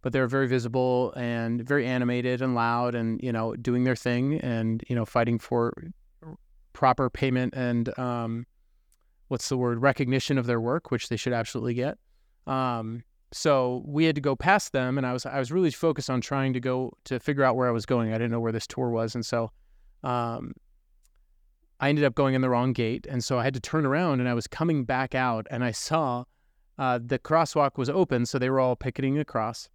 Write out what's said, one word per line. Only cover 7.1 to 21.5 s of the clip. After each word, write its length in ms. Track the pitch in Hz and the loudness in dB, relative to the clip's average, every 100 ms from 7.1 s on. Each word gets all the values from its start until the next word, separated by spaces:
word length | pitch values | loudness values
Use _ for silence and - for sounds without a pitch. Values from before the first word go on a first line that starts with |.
| - 135 127 127 | 2 2 2 0
and, 420 | 131 123 120 117 - | -2 0 0 0 -2
um, 460 | 127 120 117 113 120 _ _ _ _ _ _ _ _ | -4 -2 -4 -6 -10 _ _ _ _ _ _ _ _
what's 200 | 131 - | -6 -2
the 80 | 131 | 0
word, 240 | 123 117 | 0 4
recognition 580 | 135 131 127 131 - 139 | 2 2 0 0 0 0
of 80 | 120 | 0
their 140 | 117 | 0
work, 300 | 117 151 - | 0 -4 -2
which 180 | 120 - | -6 -4
they 80 | 113 | -4
should 160 | - | -2
absolutely 420 | 117 113 120 117 | -2 -4 -4 -4
get. 240 | 120 131 - _ _ _ _ - | -2 -4 -6 _ _ _ _ -6
Um, 560 | 131 127 117 110 117 - _ _ | -2 -2 -2 -6 -10 -14 _ _
so 500 | - 160 139 127 127 - | -2 2 4 2 -2 -4
we 180 | 147 | 2
had 120 | 160 147 | 2 2
to 40 | |
go 140 | 143 | 0
past 380 | 131 180 196 - | 0 4 2 2
them, 260 | 135 127 135 | -2 0 -2
and 80 | 127 | -2
I 60 | |
was, 120 | 123 | -4
I 140 | 127 139 | -4 -4
was 140 | 123 | -2
really 180 | 170 175 | 2 0
focused 400 | - 165 156 143 | 2 0 0 -2
on 100 | 127 | -2
trying 320 | - 139 135 | -2 0 0
to 80 | 127 | 0
go 320 | 127 127 131 - | -2 -2 -4 -10
to 160 | - 127 | -6 -4
figure 240 | - 139 | -2 2
out 100 | 135 | 4
where 140 | 123 123 | 4 2
I 20 | |
was 160 | 117 107 | 0 2
going. 240 | 123 113 | 0 2
I 40 | |
didn't 180 | 110 117 | 0 0
know 80 | 117 | 0
where 120 | 117 | -2
this 140 | 113 - | -2 -6
tour 240 | - 123 | -4 -2
was, 240 | 113 113 | 0 -2
and 100 | 120 | -4
so, 280 | 113 120 113 - _ - - _ | -4 -2 -2 -8 _ -20 -20 _
um, 500 | 131 123 117 117 - - _ _ _ _ _ _ _ _ _ | -4 -2 -2 -6 -10 -14 _ _ _ _ _ _ _ _ _